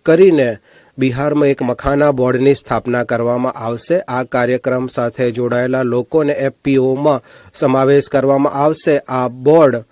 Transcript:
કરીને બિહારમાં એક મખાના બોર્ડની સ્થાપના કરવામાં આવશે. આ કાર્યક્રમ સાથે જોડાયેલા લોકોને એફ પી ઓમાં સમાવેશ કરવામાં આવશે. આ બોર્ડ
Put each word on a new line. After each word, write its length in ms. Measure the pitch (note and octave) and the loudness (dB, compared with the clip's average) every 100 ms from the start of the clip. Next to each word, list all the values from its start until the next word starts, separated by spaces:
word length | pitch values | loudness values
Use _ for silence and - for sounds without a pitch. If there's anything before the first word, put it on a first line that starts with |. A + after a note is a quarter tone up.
| - | 2
કરીને 500 | D#3+ F#3+ D3+ A#2+ A2 _ _ _ - | 4 6 4 0 -4 _ _ _ -4
બિહારમાં 500 | C3 B2 D3 D3 C#3+ | -2 -2 -2 0 0
એક 140 | C#3 | 0
મખાના 480 | B2+ A#2+ C#3 C#3+ D3 | -4 -4 -2 2 2
બોર્ડની 440 | C3 B2+ B2+ C3+ | 2 0 2 2
સ્થાપના 500 | C#3 - A#2 B2 B2 | 2 -2 -4 -2 -4
કરવામાં 480 | A#2 A#2 A#2+ B2 B2+ | -2 -2 -2 -2 -4
આવશે. 480 | A#2 A2+ A#2 - F3 | -6 -8 -8 -4 -4
આ 220 | - B2+ | -2 -6
કાર્યક્રમ 640 | B2 B2+ A#2+ B2+ C3 B2+ B2+ | -4 -2 0 -2 -2 -4 -4
સાથે 440 | - A#2+ B2+ B2 | -4 -4 -2 -4
જોડાયેલા 520 | A#2 A#2+ A#2+ B2+ C3 | -2 -2 -2 -2 -2
લોકોને 500 | B2 B2 B2 D#3+ C#3+ | -2 -2 0 0 0
એફ 200 | C#3+ C3+ - | -2 -4 -4
પી 120 | C#3 C3+ | 0 0
ઓમાં 460 | C3 C3 E3+ C3 - - - | 2 0 0 0 -4 -20 -16
સમાવેશ 540 | - C3+ C3+ C3+ C#3+ C3+ | -4 0 2 2 2 2
કરવામાં 440 | C#3 C3+ C#3 C#3+ | 0 2 2 0
આવશે. 460 | C#3 D3+ D#3 E3+ C#3+ | 0 -2 0 0 -2
આ 300 | - B2+ B2 | -2 -4 -4
બોર્ડ 480 | B2 C3 D#3+ C#3+ A#2+ - | -2 2 4 4 2 -8